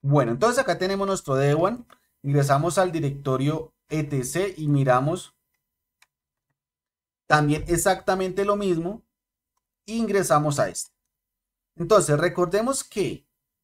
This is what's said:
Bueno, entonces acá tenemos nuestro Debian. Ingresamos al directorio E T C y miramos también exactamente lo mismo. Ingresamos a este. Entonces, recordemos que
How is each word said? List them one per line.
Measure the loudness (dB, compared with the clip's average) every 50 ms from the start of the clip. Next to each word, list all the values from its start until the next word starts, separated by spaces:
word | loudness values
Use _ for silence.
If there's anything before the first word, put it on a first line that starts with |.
Bueno, | 0 4 4 4 4 2 0
entonces | 0 0 2 2 2
acá | 0 0 0
tenemos | -2 -2 -2 -2 -2 -2
nuestro | -2 -2 -4 -2 -2 0
Debian. | 2 2 2 2 2 2 0 -2 -4 -12 _ -20 _ _ _ _ _ -6
Ingresamos | -2 0 0 2 2 2 2 0 0 0 0
al | 0 0
directorio | 0 -2 -4 -4 -6 -6 -4 -2 -2 0 0 -2 -2 -2 -6 -12 _ _ _ _
E | -4 -4 -4
T | -2 -4 -4 -4
C | -4 -4 -4 -4 -4 -4
y | -4 -2
miramos | 0 2 2 4 4 4 2 2 0 -2 -4 -6 -12 _ _ _ _ _ _ _ _ _ _ _ _ _ _ _ _ _ _ _ _ _ _ _ _ _ _ _ _ _ _ _ _ _ _ _ _ _ _ _ _
también | 2 2 4 2 0 -2 -2 -2
exactamente | -2 0 2 0 0 0 0 -2 -2 -2 -2 -4 -2 -2 0
lo | 0 0
mismo. | -2 0 -2 -2 -2 -2 -6 -8 -10 _ _ _ _ _ _ _ _ _ _ _ _ _ _ _ _ _
Ingresamos | -8 -4 -4 -2 0 0 0 2 2 2 2 2 0 0 0
a | -2 -2
este. | -2 -10 -12 -14 _ _ _ _ _ _ _ _ _ _ _ _ _ _ _ _ _
Entonces, | -10 0 4 4 4 4 4 2
recordemos | 2 2 0 0 0 -2 0 0 0 0 0 -2 -4 -6
que | -8 -6 -4 -4 -4 -6 -10 _ _ _ _ _ _ _ _